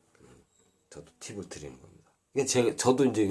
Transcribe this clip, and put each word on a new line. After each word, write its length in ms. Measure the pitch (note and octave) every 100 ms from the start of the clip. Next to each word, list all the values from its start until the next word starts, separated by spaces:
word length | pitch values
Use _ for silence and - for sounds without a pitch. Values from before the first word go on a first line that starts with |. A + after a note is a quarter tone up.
| _
그 320 | _ - - _ _ _ _ _
저도 220 | - D#2 _
팁을 280 | - G#2 F2
드리는 320 | D#2 C#2+ B1+
겁니다. 300 | - - _ _ _
이게 100 | C3
제가, 300 | C3 B2+ A#2
저도 300 | - B2+ B2+
이제 240 | C3+ A2 G2+